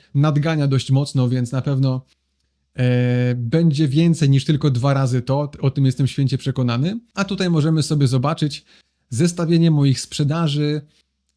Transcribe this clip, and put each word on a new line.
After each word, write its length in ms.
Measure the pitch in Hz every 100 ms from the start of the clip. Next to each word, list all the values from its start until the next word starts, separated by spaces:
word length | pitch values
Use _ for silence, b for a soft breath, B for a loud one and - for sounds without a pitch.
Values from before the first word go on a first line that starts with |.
| b
nadgania 520 | 139 156 147 160 156 139
dość 240 | 135 -
mocno, 380 | 135 143 135 123
więc 240 | 127 120
na 100 | 131
pewno, 420 | 143 135 135 131 _ _ _ _ _ _ _
e, 600 | - 123 123 123 123 123
będzie 540 | 123 117 160 170 143 151
więcej 420 | 147 170 160 139
niż 140 | 135
tylko 260 | - 147 151
dwa 240 | 120 139
razy 280 | 139 131 127
to, 280 | 123 139 147 -
o 100 | 135
tym 160 | 139 131
jestem 200 | 135 131
święcie 320 | - 135 131
przekonany. 640 | 135 131 123 120 165 233 _
A 100 | 196
tutaj 260 | 196 196 180
możemy 320 | 160 156 160
sobie 240 | - 151 131
zobaczyć 560 | 131 143 160 151 - b b b _ _
zestawienie 600 | 117 175 175 160 170 165
moich 300 | 147 139 127
sprzedaży, 800 | - - 143 165 156 147 147 151 147 b _ _ _